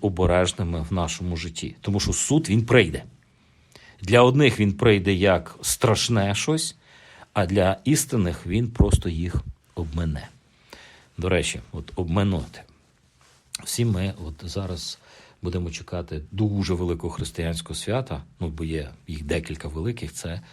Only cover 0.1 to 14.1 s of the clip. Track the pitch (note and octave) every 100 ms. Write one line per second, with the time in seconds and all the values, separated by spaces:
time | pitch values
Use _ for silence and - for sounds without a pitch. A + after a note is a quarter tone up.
0.1 | F2+ F2 F2+ F2+ - E2+ E2+ D#2+ F2+ E2
1.1 | - F2+ E2 E2 - - - G2+ G2 -
2.1 | - - D3+ E3 A#2 A#2 B2+ E2+ - -
3.1 | - _ _ _ _ _ - - - F#2+
4.1 | A#2+ B2 C3+ C#3+ C3+ G#2 - A#2+ G2+ F#2
5.1 | F2+ G2 F2 E2 - - - A2 G2 -
6.1 | A2+ G2 G2+ - D#3 - - _ - -
7.1 | - - G#2+ F2+ G2 F#2 F#2+ C#3+ D3+ -
8.1 | A#2+ F2 E2 F2 G#2 A#2+ - G2+ - F#2
9.1 | E2 F2 - - - _ - D#2 D#2+ E2
10.1 | C#2+ - - _ _ _ - - - _
11.1 | - F#2 F2 - - - E2 - - E2
12.1 | G2 G2 E2+ - - - _ _ _ _
13.1 | _ _ _ _ - - - A#2+ F#2 F#2+